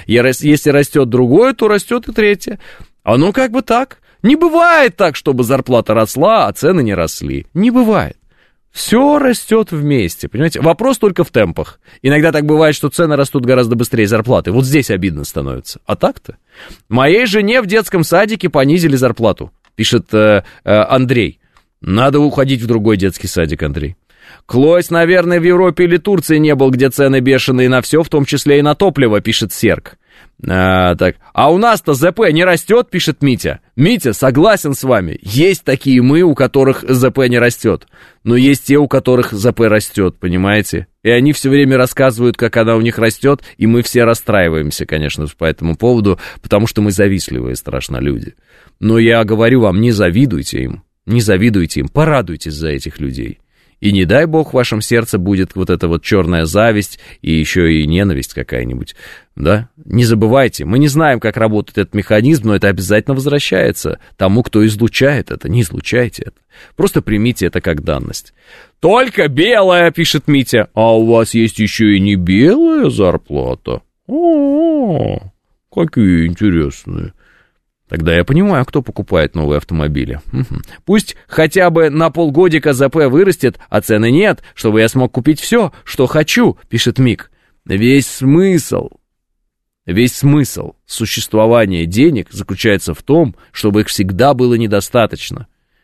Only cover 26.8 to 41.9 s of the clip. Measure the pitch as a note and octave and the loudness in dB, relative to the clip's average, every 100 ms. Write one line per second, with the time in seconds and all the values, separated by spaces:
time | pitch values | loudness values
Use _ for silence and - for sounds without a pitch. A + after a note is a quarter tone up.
26.8 | C3+ C3+ C3+ C3+ B2+ C3 - B2+ B2+ B2+ | 0 2 2 2 2 0 0 0 2 0
27.8 | - D#3 E3 D3+ C#3 C#3+ D3 C#3+ D3 D3 | 0 0 0 -2 -2 -2 2 2 2 2
28.8 | G3 C#3+ B2 G#2 G#2+ - A2 - G#2+ D#2+ | 0 2 0 0 -2 -4 -6 -2 0 0
29.8 | - - _ _ _ _ - F#2 F#2 F#2 | -6 -20 _ _ _ _ -4 0 2 2
30.8 | F2+ F2 F#2 - _ - C3+ F3+ A#3 G#3+ | 2 2 0 -2 _ 0 2 4 2 0
31.8 | - C3+ E3+ F#3+ G#3 D3+ F#3 F3 - A#3 | -2 0 0 2 0 2 2 0 2 0
32.8 | B3 F3+ - - C#3+ A2+ E2+ C2+ _ - | 0 -4 -4 -2 -2 -2 -4 -8 _ 0
33.8 | D#3+ A#3 B2 G#2 C3+ C3 G3 G3+ D3 C#3 | 0 2 -2 0 0 4 2 2 -2 -4
34.8 | C3 A2+ F2 - F#2+ A#2 F3+ F#3 - C3 | 0 0 0 -10 -6 0 2 0 -2 -2
35.8 | - B2+ B2 D#3 F3+ C#3 B2+ C#3 C3+ C3 | 2 2 4 4 2 2 0 2 2 0
36.8 | - B2+ B2+ C3 B2 A#2+ A#2+ - A2+ D#2+ | -2 0 2 2 0 2 0 0 -2 -2
37.8 | - _ - _ A2 A#2+ C3+ C#3 - C#3+ | -8 _ -20 _ 0 2 4 2 2 0
38.8 | C#3+ C3+ - B2 A#2 G#2+ A#2 A2+ A2+ G#2+ | 2 0 2 0 0 0 -2 2 2 2
39.8 | - - F#2 - F2+ F2+ G2 G#2+ - - | -2 -2 -2 -2 -4 -2 0 0 -2 -8
40.8 | F#2 _ A2 A#2+ C#3 D3 C3+ C#3+ C3+ C3 | -10 _ 0 2 2 0 2 2 4 2
41.8 | B2+ | 0